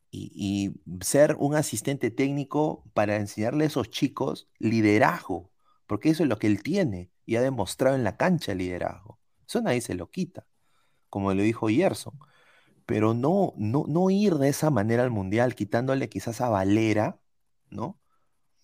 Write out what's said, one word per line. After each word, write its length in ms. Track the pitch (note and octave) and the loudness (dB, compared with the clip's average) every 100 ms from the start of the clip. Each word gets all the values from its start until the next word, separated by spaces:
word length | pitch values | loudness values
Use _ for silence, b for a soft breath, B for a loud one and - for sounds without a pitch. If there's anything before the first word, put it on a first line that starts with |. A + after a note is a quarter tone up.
| _ | _
Y, 640 | G2+ G2+ - G2 G2+ G2 - - | -14 -12 -6 -2 -2 -2 -6 -14
y 180 | F2+ | -10
ser 320 | - C#3+ D3+ - | 0 4 4 4
un 160 | C#3+ | 0
asistente 560 | D3+ D3 E3 - C#3 A#2+ | 0 -2 -4 -4 -2 -2
técnico 760 | A2+ C3+ C#3+ C3+ D3 D3+ - - | 0 -2 -2 -4 -2 -2 -4 -6
para 240 | - G#2 G#2 | -2 0 0
enseñarle 480 | G2+ - A2 D3+ | -4 -4 -2 0
a 40 | D3+ | 0
esos 220 | C#3 G#2 | 0 -4
chicos 580 | - C#3+ - C3+ - - - | -2 -2 -2 -4 -6 -12 -4
liderazgo, 920 | A2+ A2+ G#2+ G#2+ C#3+ E3+ - F2+ - _ _ _ - | 0 4 4 6 4 2 -6 -10 -10 _ _ _ -8
porque 240 | G#2 D#3 | -2 0
eso 120 | D#3+ | 2
es 40 | D3+ | 0
lo 100 | G#2+ | 0
que 100 | G#2+ | 0
él 140 | G2+ | 0
tiene 480 | - G3+ D#3 F2+ F2+ _ | 0 -2 -2 -4 -12 _
y 120 | - A2+ | -4 0
ha 40 | |
demostrado 540 | C3 B2 F#2 - C3 C3+ | 0 -2 -4 0 2 2
en 80 | |
la 120 | G#2+ - | 0 0
cancha 360 | F3+ F3 - | 2 2 -2
liderazgo. 640 | F#2+ F2+ F2 F2 - - - _ _ - | -4 -4 -4 -6 -8 -20 -20 _ _ -6
Eso 160 | A3+ | -2
nadie 180 | G#3+ B2 | 0 -2
se 140 | - | -2
lo 160 | F2+ E2+ | -6 -6
quita, 360 | - F#3 - - _ _ _ _ _ - | -6 -6 -8 -20 _ _ _ _ _ -8
como 240 | G2+ G2 | -2 0
lo 80 | F#2+ | 2
dijo 260 | G#2+ A2+ A2 | 2 0 0
Gerson. 500 | A#2+ F#3 A2+ A2 - - _ _ _ _ _ | 2 2 -2 -10 -18 -20 _ _ _ _ _
Pero 300 | - A2 A2 | -4 2 2
no, 400 | A#2 C3+ G3 - - | 2 2 2 0 -2
no, 280 | G#2 C3+ - | -2 0 0
no 220 | D#3+ F#3+ | 2 2
ir 240 | G3 G#3 | 4 2
de 140 | D3+ C#3 | 4 2
esa 220 | C#3+ D#3 | 2 0
manera 320 | B2 G#2+ A#2 | 2 2 2
al 60 | B2 | 2
Mundial, 440 | G#2+ F#2+ A2 B2 | -2 0 2 2
quitándole 540 | - G#2 A#2 C3 C3+ A#2+ | 0 -2 -2 0 -2 -2
quizás 320 | F#2+ - A2 | -6 -6 -4
a 60 | B2 | 0
Valera, 680 | G2+ F#2+ G#2+ A2 G#2 A#2+ - _ _ _ _ - | 2 4 4 4 2 0 -4 _ _ _ _ -14
¿no? 280 | G2+ C3+ - _ _ _ _ _ _ | -10 -10 -12 _ _ _ _ _ _